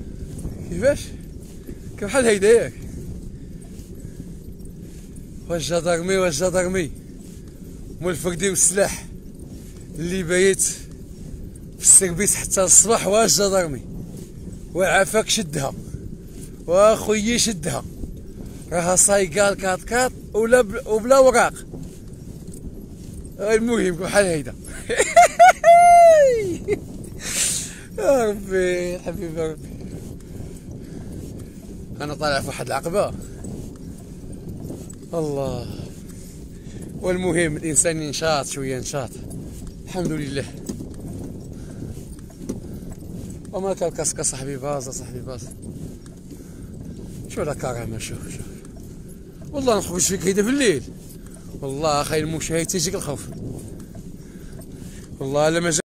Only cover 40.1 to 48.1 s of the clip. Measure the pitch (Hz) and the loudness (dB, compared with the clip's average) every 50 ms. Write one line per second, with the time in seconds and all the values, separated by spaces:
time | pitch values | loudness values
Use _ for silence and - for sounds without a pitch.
40.1 | 156 156 147 135 139 139 - - - - - - - - - - - - - - | -2 -2 -4 -4 -4 -6 -6 -6 -10 -12 -10 -8 -8 -8 -8 -10 -10 -10 -10 -10
41.1 | - - - - - - - - - - - - - - - - - - - - | -10 -8 -10 -10 -10 -12 -12 -12 -12 -12 -12 -12 -10 -10 -10 -10 -10 -10 -12 -12
42.1 | - - - - - - - - - - - - - - - - - - - - | -14 -14 -14 -16 -14 -12 -8 -8 -8 -8 -8 -10 -10 -10 -10 -10 -12 -12 -12 -12
43.1 | - - - - - - - - - 185 190 196 180 - 180 165 - - 151 - | -10 -10 -10 -10 -12 -12 -12 -8 -6 -4 -2 -2 -2 0 -2 -2 -2 -2 -4 -2
44.1 | - 151 147 - - 127 135 139 143 127 131 147 147 139 123 135 131 - 127 123 | -2 -2 -4 -4 -4 -4 -6 -6 -6 -6 -4 -4 -4 -4 -6 -8 -10 -10 -10 -10
45.1 | 127 123 120 127 127 117 - - - - - - - - - - - - - - | -10 -10 -10 -10 -10 -10 -10 -12 -14 -12 -12 -12 -12 -10 -12 -12 -12 -14 -16 -16
46.1 | - - - - - - - - - - - - - - - - - - - - | -16 -16 -16 -16 -16 -16 -16 -16 -14 -14 -14 -14 -12 -12 -12 -12 -12 -12 -12 -12
47.1 | - - - - - 240 175 147 139 - - 131 120 120 113 113 110 107 - - | -12 -12 -12 -10 -6 -4 -4 -4 -4 -4 -4 -4 -4 -4 -6 -6 -6 -6 -6 -8